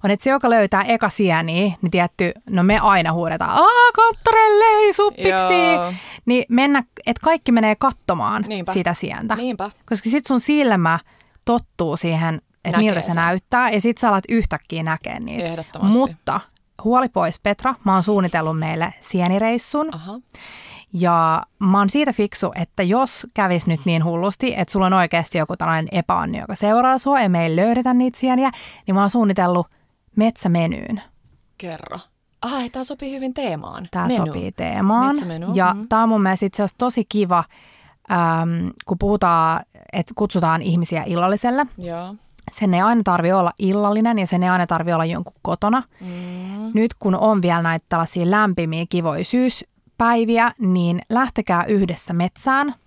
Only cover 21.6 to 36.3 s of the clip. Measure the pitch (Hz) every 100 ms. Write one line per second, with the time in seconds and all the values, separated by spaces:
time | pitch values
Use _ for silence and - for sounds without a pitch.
21.6 | 196 - 196 285 294 - 202 - 175 -
22.6 | 165 - 180 226 262 - - - 190 175
23.6 | 175 160 175 165 160 170 190 190 254 -
24.6 | 175 202 190 190 170 170 160 175 156 180
25.6 | 165 160 160 190 165 175 - - - 202
26.6 | 208 220 254 262 277 277 208 180 165 160
27.6 | 214 233 247 247 254 - 262 254 269 -
28.6 | - - - 190 202 240 214 190 180 175
29.6 | 170 _ _ _ _ - 226 240 190 170
30.6 | 165 - - 208 - _ _ _ _ _
31.6 | 180 160 - 175 - _ _ _ 233 269
32.6 | 240 262 262 285 277 269 262 254 262 151
33.6 | - - 175 180 175 240 160 151 190 -
34.6 | - - 190 226 262 294 180 160 180 185
35.6 | 180 202 226 220 226 220 190